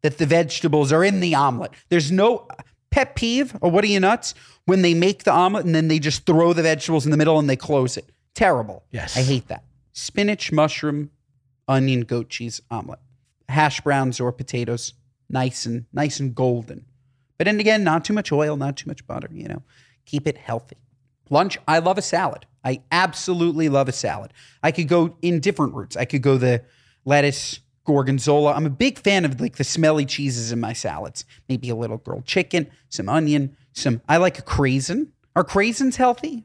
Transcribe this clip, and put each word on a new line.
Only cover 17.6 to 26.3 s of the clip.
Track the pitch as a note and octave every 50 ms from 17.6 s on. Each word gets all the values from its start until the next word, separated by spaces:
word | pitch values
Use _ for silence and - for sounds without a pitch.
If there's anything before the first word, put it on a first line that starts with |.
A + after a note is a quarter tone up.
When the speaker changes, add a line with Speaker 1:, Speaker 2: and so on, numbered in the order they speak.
Speaker 1:
again, | G#3+ G#3+ A3 G#3+ G3+
not | E3 D#3 E3 D#3+
too | - G#3
much | G#3+ - - D3+
oil, | C#3+ D3+ D3+ D3+
not | C#3 C3+ C#3+ C#3
too | - - -
much | D3 - -
butter, | - - - - - -
you | - - -
know. | - - - _ _ _ _ _ _ _ _
Keep | _ - D3 C#3+
it | D#3 C#3 -
healthy. | - - A#2 A#2 - _ - _ _ _ _ _ _ _ _ _ _ _
Lunch, | C#3 D3 F3+ G3 - - -
I | - D#3+ E3
love | E3 F#3 F#3+ G3+
a | G3
salad. | - - E3+ F#3+ C#3 - - - _ _ _ -
I | B2+ C3 C3+ - _ D#3+
absolutely | F3 F#3 F3 - - - F#3 F3+ F3 E3+ E3+ D3 D#3+ D#3+ D3+
love | C#3 C#3 C#3 C3
a | B2
salad. | - - G#2 D2 G2+ G#2 - _ _ - - _ _ -
I | D#3 -
could | - E3+ C#3
go | F3 F3 D#3+ E3 E3 _ -
in | F3 F3 D#3+
different | C#3 G3 - - D3 B2 -
routes. | B2+ G2 - -
I | - B2
could | - - C#3 A#2+
go | C#3